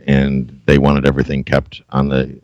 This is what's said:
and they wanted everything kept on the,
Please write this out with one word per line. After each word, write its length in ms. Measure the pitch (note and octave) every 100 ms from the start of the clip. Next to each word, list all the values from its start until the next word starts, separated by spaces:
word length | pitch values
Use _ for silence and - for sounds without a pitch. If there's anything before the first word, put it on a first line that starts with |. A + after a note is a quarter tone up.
| -
and 540 | C#2 C#2 C2 B1 -
they 140 | - C#2+
wanted 280 | C#2 C#2+ C2+
everything 380 | C2+ C2 C#2
kept 380 | C2 C#2 C2+ - -
on 180 | C2 C#2
the, 320 | C2+ C2 C2